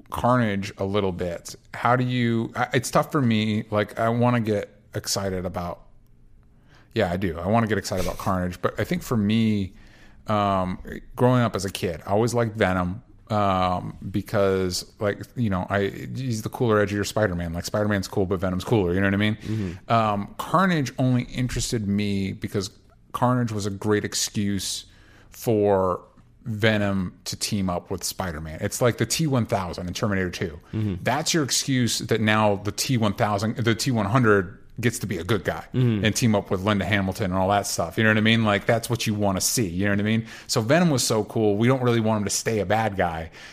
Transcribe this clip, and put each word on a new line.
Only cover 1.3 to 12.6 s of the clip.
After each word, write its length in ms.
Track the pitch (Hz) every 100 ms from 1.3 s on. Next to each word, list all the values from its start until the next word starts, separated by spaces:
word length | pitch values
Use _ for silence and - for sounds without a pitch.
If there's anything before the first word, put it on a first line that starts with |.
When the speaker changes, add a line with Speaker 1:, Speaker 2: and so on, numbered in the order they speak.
| 85 - - -
Speaker 1:
how 220 | - 120 127
do 80 |
you, 480 | 123 127 117 117 113 117
uh, 80 | 123
it's 180 | 139 -
tough 180 | 160 151
for 120 | 156
me. 420 | 117 107 110 107 -
Like, 260 | 104 107 -
I 120 | 113
wanna 320 | 120 120 120
get 280 | 107 101 - - -
excited 520 | 107 - - 98 92 90
about, 340 | 90 87 - - - - - - - - - - - -
yeah, 160 | 113 90
I 60 | 92
do. 240 | 98 80
I 80 | 92
wanna 200 | 117 110
get 100 | 98
excited 260 | - 95 90
about 120 | -
Carnage. 440 | - 92 90 90
But 160 | - -
I 60 |
think 180 | 104 175
for 140 | - 117
me, 560 | 101 113 110 104 92 - - - - - -
um, 500 | 107 101 95 92 95 - - - -
growing 260 | 123 127
up 140 | 113 98
as 80 |
a 60 | 92
kid, 300 | - 98 78 -
I 40 |
always 220 | 101 117
liked 240 | 120 117
Venom, 440 | 110